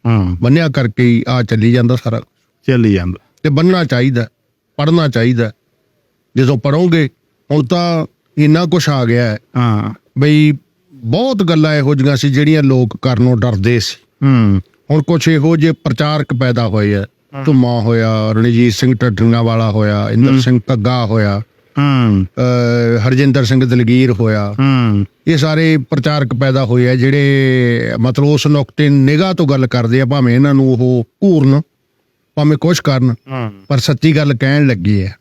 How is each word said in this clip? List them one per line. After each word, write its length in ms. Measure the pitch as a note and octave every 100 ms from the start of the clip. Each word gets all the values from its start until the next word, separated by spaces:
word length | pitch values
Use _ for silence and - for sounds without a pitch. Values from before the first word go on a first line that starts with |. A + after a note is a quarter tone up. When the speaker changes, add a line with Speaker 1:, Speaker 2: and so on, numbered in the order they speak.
| A#2+
Speaker 1:
ਹਾਂ। 300 | A2+ F#2 F2
Speaker 2:
ਬੰਨਿਆ 260 | A#2+ D3+ E3
ਕਰਕੇ 340 | C#3 B2 -
ਹੀ 220 | B2 A#2 -
ਆ 140 | B2+
ਚੱਲੀ 300 | A2+ A2 A2+
ਜਾਂਦਾ 240 | B2 A#2+ B2+
ਸਾਰਾ। 240 | A#2+ A2+ - _ _ _ -
Speaker 1:
ਚੱਲੀ 260 | B2+ A2
ਜਾਂਦਾ। 260 | F#2+ F2 F2 _ _
Speaker 2:
ਤੇ 60 | D#3
ਬੰਨਣਾ 360 | C#3 F3 F#3
ਚਾਹੀਦਾ, 440 | D#3+ B2 C3 A#2+ A2 _ _ _ _ -
ਪੜ੍ਹਨਾ 320 | D3 E3+ D3+
ਚਾਹੀਦਾ। 440 | A#2 A#2+ A#2+ A2 - _ _ _ _ _ _ _ B2
ਜਦੋਂ 200 | C3 C3
ਪੜ੍ਹੋਗੇ, 540 | C#3+ D3 F3+ E3 C#3 _ _ _ _
ਹੁਣ 160 | D3+ B2+
ਤਾਂ 400 | F3 F3 E3 D#3+ _ _ -
ਇੰਨਾ 260 | D3+ D#3
ਕੁਛ 240 | F3 F3 D3+
ਆ 160 | C#3
ਗਿਆ 180 | A#2 A#2+
ਹੈ 160 | A#2+ G#2+ _ C3
Speaker 1:
ਹਾਂ। 380 | A#2+ G#2 G#2+ - _ -
Speaker 2:
ਬਈ 340 | D3 D3+ D3+ C#3 _ _ _
ਬਹੁਤ 480 | C#3 A2+ D#3+ B3+ A3
ਗੱਲਾਂ 340 | F3 D#3+ D#3 D3+
ਇਹੋ 180 | C#3
ਜਿਹੀਆਂ 220 | C#3+ C3+ C3+
ਸੀ 140 | C#3+
ਜਿਹੜੀਆਂ 320 | C3+ D3 D#3
ਲੋਕ 360 | C#3 C3 A#2+ -
ਕਰਨੋਂ 340 | C3+ B2 B2 A#2+
ਡਰਦੇ 420 | B2 G2+ G#2+ A#2+
ਸੀ। 480 | - - _ _ C#3
Speaker 1:
ਹੂੰ। 340 | B2+ G#2+ G2 - _ -
Speaker 2:
ਹੁਣ 120 | D3+
ਕੁਛ 260 | C#3+ E3 -
ਇਹੋ 280 | D#3+ D#3 E3
ਜਿਹੇ 160 | D#3+
ਪ੍ਰਚਾਰਕ 640 | D3+ D3+ A2 D3 D3+ D3
ਪੈਦਾ 320 | A#2+ B2+ A#2+ A2+
ਹੋਏ 280 | G#2+ G#2
ਆ। 120 | G2+ G2+ _ _
Speaker 1:
ਹਾਂ। 100 | C#3
Speaker 2:
ਧੁੰਮਾ 360 | C3+ C3+ A#2+ A#2+
ਹੋਇਆ, 520 | A2 A#2 A2+ A2 G#2+
ਰਣਜੀਤ 400 | A2 A#2 A#2 A#2+
ਸਿੰਘ 220 | G#2 C3 A#2+
ਢੱਡਰੀਆਂ 400 | B2 G2 A#2 A#2
ਵਾਲਾ 280 | A#2 A2+ A2
ਹੋਇਆ, 400 | G#2+ G#2 G#2 G#2+
ਇੰਦਰ 220 | A2 C3
Speaker 1:
ਹੂੰ। 80 | C3
Speaker 2:
ਸਿੰਘ 200 | B2 B2 -
ਕੱਗਾ 400 | B2+ G#2 B2+ A2
ਹੋਇਆ, 360 | A2+ G#2 G2+ A2+ _ _ -
Speaker 1:
ਹਾਂ। 440 | C#3+ C3+ A#2 G2+
Speaker 2:
ਅਹ, 840 | F#2 - B2 B2 A#2+ A#2+ A#2 A#2 A#2
ਹਰਜਿੰਦਰ 360 | C3 C#3 C3+
ਸਿੰਘ 200 | A#2 C3
ਦਲਗੀਰ 460 | B2+ B2 A2+ B2 C3
ਹੋਇਆ। 440 | G2+ A2+ G#2+ G2+ G#2
Speaker 1:
ਹਾਂ। 440 | C3+ C3 A#2 G2+ G2 _ -
Speaker 2:
ਇਹ 100 | D#3+
ਸਾਰੇ 400 | D#3 D#3 D#3+ D#3
ਪ੍ਰਚਾਰਕ 580 | B2+ C#3+ D3+ D3 B2+
ਪੈਦਾ 300 | A#2+ C3+ C3
ਹੋਏ 240 | A#2+ B2 B2
ਆ 60 |
ਜਿਹੜੇ 1000 | B2+ C3 C#3+ C#3 C3+ C3+ B2+ A#2+ A#2 A2+ A#2
ਮਤਲਬ 260 | A#2+ B2+
ਉਸ 220 | C#3+ D3 D3
ਨੁਕਤੇ 420 | D3 C3+ - D3
ਨਿਗਾਹ 460 | C#3 C3+ D3+ F#3+
ਤੋਂ 120 | F3+ D3+
ਗੱਲ 200 | C#3 B2+
ਕਰਦੇ 340 | B2 A#2 B2+
ਆ, 40 |
ਭਾਵੇਂ 300 | B2+ C#3+ B2+
ਇਹਨਾਂ 200 | A#2+ C#3+
ਨੂੰ 180 | C3+ C3
ਉਹ 360 | A#2+ B2+ B2 A2+ _
ਘੂਰਨ, 360 | G3+ E3 C3+ C#3 - _ _ _ _ _ _
ਭਾਵੇਂ 240 | - D3 D3+
ਕੁਛ 220 | D#3+ F3+
ਕਰਨ, 340 | - C3+ B2+ A#2 -
Speaker 1:
ਹਾਂ। 200 | C3+ A2+ G2 G2
Speaker 2:
ਪਰ 100 | C#3
ਸੱਚੀ 380 | - C#3 D#3+ D3+
ਗੱਲ 180 | C#3+
ਕਹਿਣ 320 | B2 C3+ C#3+ C#3+
ਲੱਗੇ 400 | A2 G2 G#2 F#2+
ਆ। 40 | -